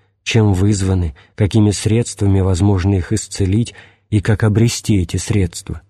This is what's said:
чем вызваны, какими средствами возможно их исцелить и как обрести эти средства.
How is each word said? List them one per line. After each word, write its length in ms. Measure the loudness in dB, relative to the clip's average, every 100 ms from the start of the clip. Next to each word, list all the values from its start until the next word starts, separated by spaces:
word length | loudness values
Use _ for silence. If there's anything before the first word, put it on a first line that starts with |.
| _ _
чем 300 | -2 2 4
вызваны, 640 | 2 2 0 0 0 -2 -8 _ -4
какими 360 | 0 2 2
средствами 680 | 0 0 0 -2 -2 0 2
возможно 540 | 2 2 2 2 0
их 180 | 0 -2
исцелить 640 | -6 -6 -4 -2 0 -4 -10 -20 _ -4
и 120 | -2
как 220 | 0 0
обрести 580 | 2 2 0 0 -2 0
эти 160 | 0 -4
средства. 640 | -2 -2 -2 -6 -12 -14